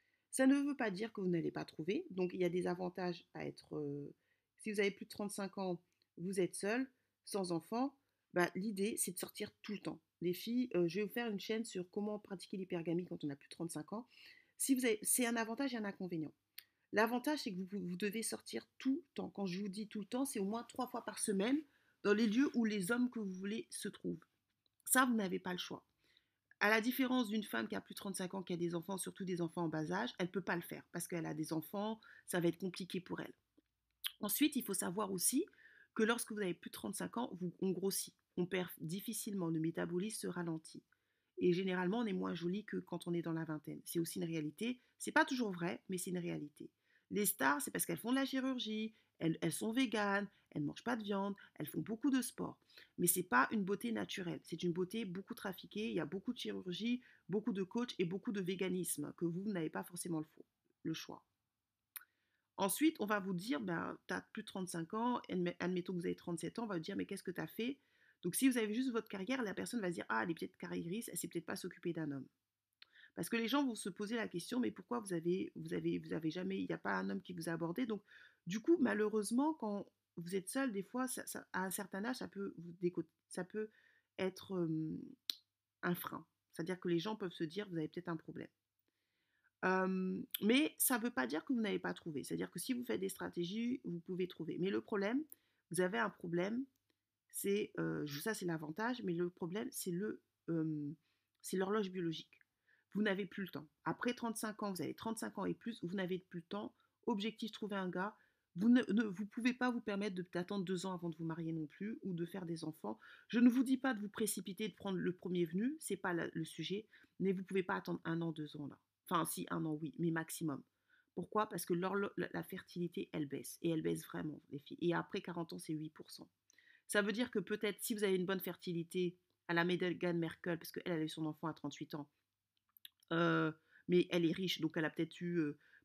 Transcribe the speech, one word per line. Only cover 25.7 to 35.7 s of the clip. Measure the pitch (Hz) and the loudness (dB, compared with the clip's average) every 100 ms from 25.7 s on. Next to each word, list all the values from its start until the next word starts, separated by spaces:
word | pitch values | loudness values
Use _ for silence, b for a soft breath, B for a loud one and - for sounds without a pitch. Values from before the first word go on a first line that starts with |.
| - - _ b b b b _ - | -10 -14 _ b b b b _ 2
À | 208 | 6
la | 220 | 6
différence | 240 247 254 254 208 | 4 2 4 4 4
d'une | 214 | 0
femme | 202 226 220 | 0 -2 -2
qui | |
a | 196 | -4
plus | - | -6
de | - | -8
trente-cinq | 196 185 180 | -6 -4 -4
ans, | 190 | -4
qui | 180 | -2
a | 175 | 0
des | 170 | 0
enfants, | 170 170 190 | -2 -4 -4
surtout | 185 - | -6 -6
des | 185 175 | -2 0
enfants | 165 175 | 0 0
en | 165 | 0
bas | 156 156 | 0 0
âge, | 185 247 - | 0 -2 -2
elle | 180 | -2
peut | 196 | -2
pas | 190 175 | 0 -2
le | |
faire | - 147 - | -2 -10 -8
parce | 175 - | -8 -4
qu'elle | 170 160 | -4 -2
a | |
des | 156 156 | -4 -2
enfants, | 160 - 202 214 220 B B | -2 -2 -4 -4 -4 B B
ça | - 180 | -4 2
va | 170 | 2
être | 165 | 2
compliqué | 185 - 180 180 | -2 -4 -6 -6
pour | - 175 | -4 -6
elle. | - - _ _ _ _ _ _ - - | -8 -14 _ _ _ _ _ _ -8 -4
Ensuite, | 208 - 302 262 | -2 4 4 4
il | |
faut | - | 0
savoir | 185 196 185 196 | 0 0 0 0
aussi | 185 - 262 - B B | 2 2 2 0 B B